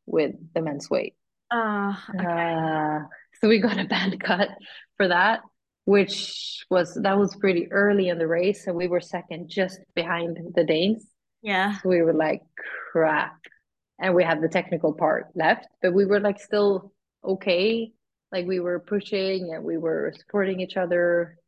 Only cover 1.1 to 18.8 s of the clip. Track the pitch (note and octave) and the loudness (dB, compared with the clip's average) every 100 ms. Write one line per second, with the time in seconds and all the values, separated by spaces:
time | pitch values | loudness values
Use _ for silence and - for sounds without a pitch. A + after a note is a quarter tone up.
1.1 | - _ _ _ A#3 A3 G#3 G3+ G3 - | -10 _ _ _ -2 0 0 -2 -4 -8
2.1 | F#3 F3+ E3+ E3+ E3 D#3+ D#3 D3+ D3+ D3+ | -4 -2 0 0 0 0 0 0 -2 -6
3.1 | - _ _ G#3+ A3+ A3 A3 F#3+ F3+ F#3+ | -16 _ _ 4 4 4 0 -2 -2 -2
4.1 | F3 - F#3 G3 - - - - - F#3+ | -4 -2 0 0 -4 -20 -20 -16 -2 2
5.1 | F3 G3 A3+ - _ _ _ - G3+ F#3+ | 4 2 0 -6 _ _ _ 2 4 4
6.1 | - - - - - - F#3 E3+ E3 G3 | -2 -10 -12 -12 -14 -2 0 0 -2 0
7.1 | G3 G3 - G3 F3 E3+ G3 G#3 G3+ F3+ | 2 2 2 0 0 0 2 4 4 2
8.1 | E3+ D#3+ E3+ F#3 G3+ - E3+ F3 F3 F3 | 0 0 2 2 0 -4 -4 -2 -2 -2
9.1 | F3 F3 E3 D#3+ - F#3 F#3 - - E3+ | -8 -10 -12 -6 -4 -4 -4 -8 -6 -4
10.1 | E3+ E3+ E3+ E3 F3 D#3 D#3 F#3+ A3 - | -4 -4 -6 -2 0 2 2 2 0 -6
11.1 | _ _ _ G#3+ F#3+ G3 G3+ F#3+ F3 E3 | _ _ _ -4 0 0 -2 2 4 4
12.1 | D#3 D#3 - - - - - - E3+ D#3+ | 4 0 -2 -8 -18 -14 -14 -4 0 2
13.1 | D3+ - - - - _ _ _ - F#3 | 2 -2 -8 -20 -20 _ _ _ -6 0
14.1 | F3+ E3 D#3 D#3+ F#3 E3+ E3 D#3+ - D#3 | 2 4 2 0 0 -2 -2 -2 0 0
15.1 | - - - D#3+ A3+ - _ F#3 F3+ G3 | 0 -4 -2 0 0 -4 _ 2 2 4
16.1 | G#3 G3+ G3+ - G#3 G3+ F#3+ G3 _ _ | 2 2 -2 -2 2 2 2 -4 _ _
17.1 | _ - F#3+ G#3 F3 G3+ A3+ A3+ _ _ | _ -6 -4 0 2 2 0 -4 _ _
18.1 | _ _ F#3+ F3+ F#3 F3 F3 | _ _ -6 -2 -2 -2 -4